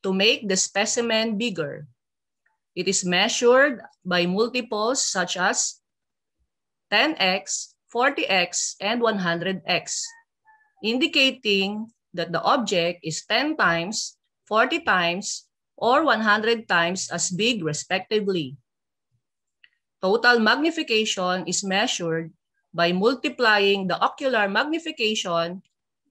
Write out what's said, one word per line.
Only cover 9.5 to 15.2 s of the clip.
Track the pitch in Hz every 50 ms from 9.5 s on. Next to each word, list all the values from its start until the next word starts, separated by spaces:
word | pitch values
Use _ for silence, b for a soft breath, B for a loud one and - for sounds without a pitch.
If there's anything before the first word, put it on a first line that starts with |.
| 190 175 -
X, | - 180 165 - - - - - - - - _ _ _ _ _ _ - _ _ _ _ - -
indicating | 214 233 254 320 320 - 294 269 262 - - - 214 202 196 190 196 208 214 226 226 _ _ _ _ -
that | 175 170 170 170
the | 165
object | - 196 262 269 226 190 202 175 165 175 175 - -
is | 160 156 - -
ten | - 208 233 269 302 311
times, | 302 214 175 170 165 170 190 220 - - - - _ _ _ _ _ _
forty | - 208 214 240 262 320 339
times, | 339 - 202 185 170 170 175 190